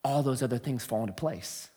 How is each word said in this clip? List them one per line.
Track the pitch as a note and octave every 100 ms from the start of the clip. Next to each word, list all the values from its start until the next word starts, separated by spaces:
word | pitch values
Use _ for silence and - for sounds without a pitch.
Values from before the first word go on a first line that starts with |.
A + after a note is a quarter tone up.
all | C#3 C#3+
those | C#3 C3
other | C3 A#2+
things | D3 B2
fall | - A2
into | A2
place. | F#2+ D#3 F#2 - - -